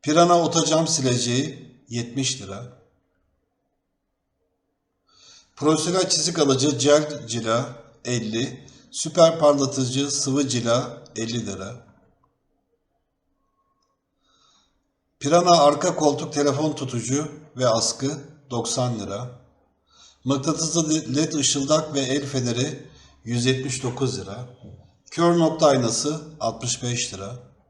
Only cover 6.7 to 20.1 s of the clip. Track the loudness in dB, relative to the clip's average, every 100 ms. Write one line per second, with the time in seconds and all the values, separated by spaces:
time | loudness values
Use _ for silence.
6.7 | 2 4 4 4 -8 -8 -6 0 -2 -2
7.7 | -12 -20 _ -4 -4 -2 -4 -4 -8 -20
8.7 | -20 -16 -10 -4 6 6 8 4 4 2
9.7 | 0 -2 -2 -2 -2 -2 0 0 0 0
10.7 | 0 0 -12 -16 -10 -6 -6 -6 -10 -12
11.7 | -16 -20 _ _ _ _ _ _ _ _
12.7 | _ _ _ _ _ _ _ _ _ _
13.7 | _ _ _ _ _ _ _ _ _ _
14.7 | _ _ _ _ _ 2 4 6 6 8
15.7 | 6 2 2 2 2 -4 0 0 0 -2
16.7 | -4 -6 -6 -4 -4 -4 -12 -18 -2 2
17.7 | 2 0 -4 -6 -6 -12 -20 _ -6 -4
18.7 | -2 -2 -4 -8 -10 -10 -16 _ _ _
19.7 | _ _ _ -20